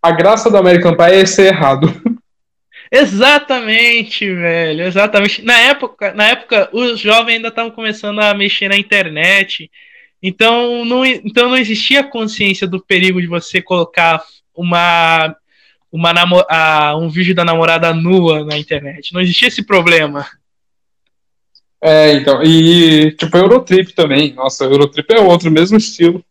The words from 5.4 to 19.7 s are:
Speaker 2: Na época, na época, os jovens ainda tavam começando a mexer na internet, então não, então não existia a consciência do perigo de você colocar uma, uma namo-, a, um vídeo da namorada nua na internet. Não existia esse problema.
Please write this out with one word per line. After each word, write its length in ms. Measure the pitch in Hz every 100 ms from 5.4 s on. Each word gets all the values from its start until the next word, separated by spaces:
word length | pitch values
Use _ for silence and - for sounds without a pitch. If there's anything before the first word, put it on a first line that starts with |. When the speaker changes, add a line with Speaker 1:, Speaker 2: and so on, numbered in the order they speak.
Speaker 2:
Na 160 | 220 240
época, 540 | 247 285 254 _ 202
na 140 | 196 214
época, 400 | 240 - 220 190
os 280 | 202 247 233
jovens 360 | 208 220 233 226
ainda 140 | 226
tavam 200 | 226 233
começando 480 | 220 220 214 208 208
a 120 | 208
mexer 340 | 202 196 - 196
na 80 | 196
internet, 920 | 202 202 175 156 170 196 190 - 156 _ _ - _ _
então 640 | 185 185 220 233 240 240
não, 200 | 233 247
então 440 | 262 254 208 226 247
não 80 | 254
existia 440 | 220 214 - 269
a 40 | 277
consciência 600 | 240 214 220 202 190 190
do 120 | 180
perigo 400 | _ 185 185 180
de 60 | 175
você 340 | 170 - 190
colocar 600 | - 180 170 - 165 160 - _ _
uma, 800 | - 175 175 175 170 165 165 160 160 _ _ _ _ _
uma 220 | 165 170
namo-, 320 | 170 175 180 -
a, 480 | 160 160 156 147 151
um 120 | 165
vídeo 260 | 160 180
da 100 | 180
namorada 480 | 170 165 165 165 165
nua 520 | 165 170 185 170 156
na 120 | 151 147
internet. 560 | 151 151 143 147 -
Não 80 | 175
existia 280 | 180 175 247
esse 160 | -
problema. 600 | -